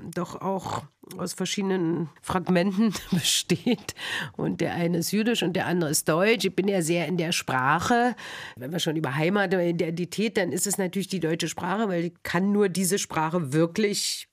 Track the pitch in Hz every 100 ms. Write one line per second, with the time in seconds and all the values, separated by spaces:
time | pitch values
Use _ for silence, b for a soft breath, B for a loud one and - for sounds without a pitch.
0 | - 175 180 - 185 196 - 117 147 _
1 | - 185 180 - 185 - 196 190 165 170
2 | 160 - - 185 170 175 196 185 226 -
3 | - 175 - - - 170 - 196 - -
4 | B B 147 - 156 180 165 - 170 170
5 | 165 208 226 - 254 180 - 175 151 151
6 | - 160 208 226 190 - 196 190 160 175
7 | 160 180 165 175 - 131 131 165 - 240
8 | 240 226 B B B B 127 170 165 156
9 | 147 139 165 202 190 185 175 170 165 170
10 | 170 - 214 208 175 170 208 190 180 190
11 | 185 185 156 170 170 - 175 196 214 175
12 | 170 - - 175 196 202 202 175 180 196
13 | - 160 160 180 139 156 165 170 208 202
14 | - - -